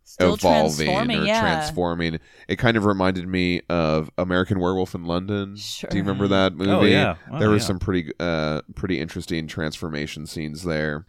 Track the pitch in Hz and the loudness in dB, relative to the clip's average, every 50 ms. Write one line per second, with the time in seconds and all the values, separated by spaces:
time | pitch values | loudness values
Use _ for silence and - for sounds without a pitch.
0 | _ - - - 90 90 87 - - 87 78 78 78 78 76 73 78 73 73 - | _ -10 -2 2 2 2 2 4 4 4 4 6 4 2 2 0 0 0 0 0
1 | - - - 76 - - - - - - - - - 151 156 90 87 87 85 85 | 0 -2 -2 0 0 0 2 2 2 2 0 0 -2 -4 -2 -2 -2 0 0 -2
2 | 85 82 80 80 - - - - - - 98 - - 120 113 110 98 104 101 95 | -2 -2 -2 -4 -8 -12 -20 -14 -8 -6 -4 0 2 2 4 4 4 4 4 4
3 | 92 95 92 92 85 92 92 92 90 90 87 - - - 85 85 80 78 78 78 | 2 2 2 0 -2 -2 0 2 2 2 0 0 -2 0 0 2 2 2 2 0
4 | 78 - - - 90 90 90 90 92 - 104 92 90 90 95 92 92 - - 90 | 0 -2 -4 -4 -2 0 2 2 2 2 0 0 0 0 0 0 -2 -4 -6 -8
5 | 85 85 85 90 95 101 104 101 98 98 101 104 104 - - - - - - 98 | -6 -4 -4 -2 -2 -2 -4 -4 -4 -6 -10 -12 -12 -12 -12 -10 -8 -4 -4 -2
6 | 98 98 95 95 101 98 98 95 95 95 87 71 95 98 101 - - - - - | -2 0 0 0 2 2 4 4 2 2 2 0 0 2 4 4 6 6 6 4
7 | - 104 82 - - - - - 104 107 104 101 - - 95 87 - 104 92 90 | 2 0 -2 -6 -10 -10 -4 0 2 4 4 2 2 0 -4 -2 -2 0 0 0
8 | 78 71 - - 85 87 82 80 78 78 78 71 - - - - - 92 92 65 | -2 -4 -6 -4 -2 -2 0 0 0 -2 -2 -4 -6 -10 -10 -4 -2 0 0 0
9 | 80 85 - 92 82 - 87 82 80 76 - 98 80 76 - - - 82 76 73 | -2 -4 -6 -8 -6 -4 -4 -4 -4 -6 -6 -4 -4 -4 -6 -6 -8 -6 -6 -6
10 | 73 76 - 80 76 78 - 85 78 76 76 78 90 87 80 76 78 78 73 76 | -6 -6 -8 -10 -12 -10 -8 -8 -8 -8 -8 -6 -4 -2 -2 -2 -2 -2 -4 -6
11 | - | -10